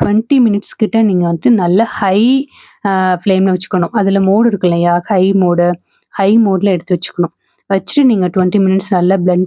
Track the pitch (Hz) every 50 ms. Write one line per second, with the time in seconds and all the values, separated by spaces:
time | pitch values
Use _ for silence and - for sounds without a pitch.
0 | - 202 202 214 226 - 285 269 247 226 202 202 - - - - 214 185 - 226
1 | 220 214 190 180 175 170 170 160 - 247 240 202 180 175 175 196 226 226 - -
2 | 214 190 185 202 226 247 269 269 277 - _ - - - _ _ - 202 196 190
3 | 190 185 180 175 - 202 190 185 190 196 185 185 185 - - 180 170 - - 226
4 | 196 196 196 196 190 190 196 214 233 233 208 - - 175 170 170 170 175 175 175
5 | 170 - 214 185 185 196 196 196 185 175 175 170 175 175 175 - _ _ _ _
6 | _ _ - - 196 196 220 233 226 202 190 185 202 202 185 165 - - 185 175
7 | - - - - - - _ _ _ _ _ _ _ - 196 190 190 - - 285
8 | 277 254 226 196 180 175 180 185 185 185 180 202 190 190 190 190 190 - 202 180
9 | 175 180 196 185 175 180 180 180 185